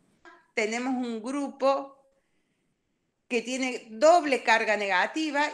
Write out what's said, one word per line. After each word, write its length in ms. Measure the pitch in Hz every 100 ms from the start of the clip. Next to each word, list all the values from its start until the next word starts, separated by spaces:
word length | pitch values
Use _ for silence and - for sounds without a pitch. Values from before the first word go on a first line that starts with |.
| _ _ - - _
Tenemos 400 | - 214 233 262
un 280 | 254 240 226
grupo 720 | 226 285 277 - 269 277 277 - _ _ _ _ _ _ _ _ _ _ _ _ -
que 140 | 233
tiene 460 | 226 254 254 233 226
doble 520 | 220 302 349 294 254
carga 360 | - 226 214 208
negativa 720 | 202 185 208 311 311 285 294